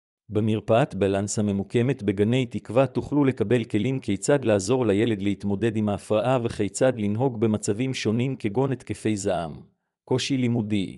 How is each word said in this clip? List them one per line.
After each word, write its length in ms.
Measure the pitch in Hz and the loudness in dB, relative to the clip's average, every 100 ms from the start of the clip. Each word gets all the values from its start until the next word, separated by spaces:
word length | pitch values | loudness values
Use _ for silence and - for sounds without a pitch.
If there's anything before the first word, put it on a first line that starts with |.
| _ _ - | _ _ -6
במרפאת 640 | 98 110 107 - 113 151 95 | -2 0 0 2 2 2 0
בלנס 440 | 98 98 104 - | 0 2 0 0
הממוקמת 640 | 104 98 95 123 123 139 | 0 0 0 0 0 0
בגני 420 | 104 98 104 131 120 | -2 0 2 2 -2
תקווה 420 | 104 - 110 135 | -6 -2 2 2
תוכלו 380 | - - 143 143 | 0 -2 2 2
לקבל 380 | - 101 120 | 2 0 0
כלים 360 | 110 104 123 131 | 0 -2 0 -2
כיצד 460 | - 98 - 143 113 | -2 -2 2 2 4
לעזור 400 | 104 92 131 113 | 2 2 2 2
לילד 360 | 98 117 104 | 2 2 0
להתמודד 540 | 101 98 101 98 113 107 | -2 -2 -4 -2 0 0
עם 140 | 107 | -2
ההפרעה 500 | 98 - 107 117 131 | -2 0 0 2 0
וכיצד 500 | 117 - 101 - 131 123 | -2 -2 -4 0 0 2
לנהוג 420 | 101 107 135 113 | -2 -2 -2 0
במצבים 540 | 113 107 - 104 131 | 0 0 -2 -2 -4
שונים 420 | 127 110 113 135 131 | -2 -2 0 -2 -4
כגון 360 | 110 98 135 | -4 -2 -2
התקפי 440 | 117 - - 113 104 | -2 -8 -6 -4 -2
זעם, 460 | 95 85 82 - - _ _ _ - | -2 -2 -4 -10 -18 _ _ _ -4
קושי 320 | 127 - 135 | -4 -2 0
לימודי, 600 | 123 117 104 104 92 | 0 0 0 -2 -4